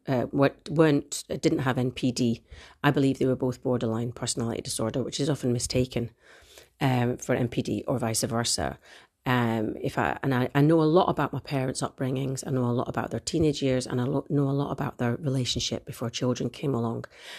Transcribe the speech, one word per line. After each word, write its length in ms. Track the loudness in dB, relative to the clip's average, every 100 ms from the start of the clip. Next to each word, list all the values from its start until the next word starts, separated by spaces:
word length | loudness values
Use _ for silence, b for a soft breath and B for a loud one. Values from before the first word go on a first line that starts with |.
| -2
uh, 200 | 0 0
weren't, 380 | 4 2 2 -2
weren't, 540 | 4 6 4 0 -8 -8
uh, 60 | 0
didn't 240 | 2 2
have 180 | 0 0
N 120 | -2
P 200 | 0 -2
D. 320 | 2 0 0 _ B B B
I 80 | 2
believe 280 | 4 2 2
they 80 | 0
were 100 | 0
both 260 | -2 -2
borderline 500 | -2 0 0 -2 -4
personality 500 | -6 -6 -4 -4 -4
disorder, 400 | -6 -4 -2 -2
which 180 | -4 -2
is 100 | -2
often 220 | 0 0
mistaken, 580 | 0 0 0 0 -2 -6 -8 B B B B B -2
um, 360 | 0 2 2 0
for 160 | -2
N 140 | 0 0
P 140 | -2
D 220 | -2 -2 -2
or 120 | -2
vice 240 | 0 0
versa. 560 | 0 0 0 0 -2 -6 B B B _
Um, 520 | 0 2 2 0 -2 -4
if 180 | -4 -2
I, 200 | -2 0
and 120 | 0
I, 140 | 0 2
I 80 | 4
know 200 | 6 6
a 20 |
lot 240 | 6 6 4
about 240 | 2 -2
my 80 | -4
parents' 420 | -4 -2 -2 -4
upbringings, 600 | -6 -4 -4 -2 -4 -6 -2
I 40 |
know 140 | 0
a 80 | 0
lot 160 | 0 -2
about 220 | -4 -4
their 100 | -6
teenage 420 | -4 0 2 2
years, 240 | 2 0 0
and 140 | -2
I 40 |
lo-, 220 | 0 -2 0
know 200 | 2 2
a 40 |
lot 200 | 2 0
about 260 | -2 -4 -2
their 180 | -2 0
relationship 680 | 0 0 0 -2 -2 -4 -8
before 240 | -8 -6
children 400 | -2 -2 0 -2
came 240 | -4 -2
along, 300 | 0 -2 -4 -8 B B